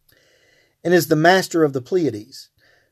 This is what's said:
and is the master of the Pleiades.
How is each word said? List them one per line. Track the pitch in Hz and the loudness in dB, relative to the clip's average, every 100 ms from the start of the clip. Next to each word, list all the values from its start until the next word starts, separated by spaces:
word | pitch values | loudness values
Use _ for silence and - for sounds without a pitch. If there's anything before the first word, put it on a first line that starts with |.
| _ _ _ _ _ _ _ _ | _ _ _ _ _ _ _ _
and | 170 | 0
is | 180 156 | 0 2
the | 151 | 2
master | 165 190 175 170 | 4 2 0 0
of | 156 | 0
the | 135 | -2
Pleiades. | 123 190 147 104 117 - - _ _ _ _ | -4 -2 -2 -6 -14 -20 -20 _ _ _ _